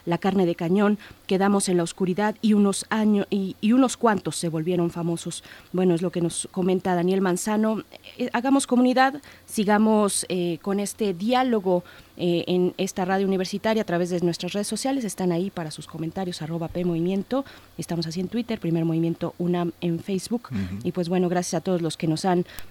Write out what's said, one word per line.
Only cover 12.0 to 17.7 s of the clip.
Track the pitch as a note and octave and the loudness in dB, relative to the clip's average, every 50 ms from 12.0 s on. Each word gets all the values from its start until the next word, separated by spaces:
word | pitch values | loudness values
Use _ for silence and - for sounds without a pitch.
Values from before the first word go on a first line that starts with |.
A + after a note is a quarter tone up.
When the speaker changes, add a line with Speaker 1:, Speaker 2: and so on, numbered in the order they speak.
| - - - | -20 -20 -10
Speaker 1:
eh, | - E3 F3+ E3+ E3+ - - | -4 0 0 0 0 0 0
en | F3+ F3+ F3+ F3+ - | 2 2 2 0 0
esta | - F3+ G3 - - F#3 | -2 -4 -4 -2 -4 -2
radio | F3+ F#3+ F#3+ G3 | 0 0 0 2
universitaria | F#3+ G3 F#3 F#3 F3+ - G3 - A3 A3 A3 | 0 0 0 -2 -4 -4 -4 -2 0 0 0
a | G#3 | 0
través | - F3 E3+ F3+ E3+ | 0 0 0 0 0
de | F3+ F3 | 0 0
nuestras | F3 F3 E3 - - F3+ - | 0 0 0 -2 -4 -6 -4
redes | G3+ G#3 | -4 -4
sociales. | - A3 G#3+ - C4 C4+ C#4 A#3 | -4 -6 -4 -2 -2 -2 -2 -2
Están | G3 - - F#3 F3+ E3+ | -4 -4 -2 -2 0 0
ahí | E3+ F#3 G3 | 0 -2 -4
para | - - E3 D3+ | -6 -6 -8 -8
sus | D3+ - D3 | -10 -12 -14
comentarios, | - - D#3 E3 D#3+ D#3 F#3+ F#3+ F3+ F3 - D#3 | -14 -10 -8 -8 -6 -6 -6 -6 -6 -6 -6 -6
arroba | D3+ E3 E3+ E3 D#3 | -6 -6 -6 -6 -4
P | - F3 F3+ | -4 -2 -2
Movimiento. | F3+ E3+ D#3+ E3 F3+ F#3+ G3 G3 - - C4+ C4+ - - - - - | 0 0 0 0 0 0 -2 -2 -2 -2 -4 -4 -6 -12 -20 -20 -18